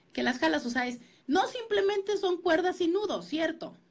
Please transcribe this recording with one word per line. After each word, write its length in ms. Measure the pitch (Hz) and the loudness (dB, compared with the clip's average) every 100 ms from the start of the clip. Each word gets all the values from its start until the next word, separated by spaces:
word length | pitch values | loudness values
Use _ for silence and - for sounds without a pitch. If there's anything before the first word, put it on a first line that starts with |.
| _ | _
que 100 | - | -2
las 160 | 247 254 | -2 2
jalas. 260 | 320 294 247 | 2 2 0
O 40 | |
sea, 180 | 240 247 | -2 -4
es, 120 | 247 - - - | -6 -14 -18 0
no 180 | 320 494 | 2 2
simplemente 680 | 508 453 403 392 415 392 403 | -2 -2 2 2 0 0 0
son 240 | 392 349 | 0 0
cuerdas 400 | 359 320 359 - | 2 2 2 0
y 60 | 339 | 0
nudos, 380 | 370 415 208 180 | 0 0 -4 -4
¿cierto? 500 | 311 330 320 - - _ | -4 -2 -4 -12 -16 _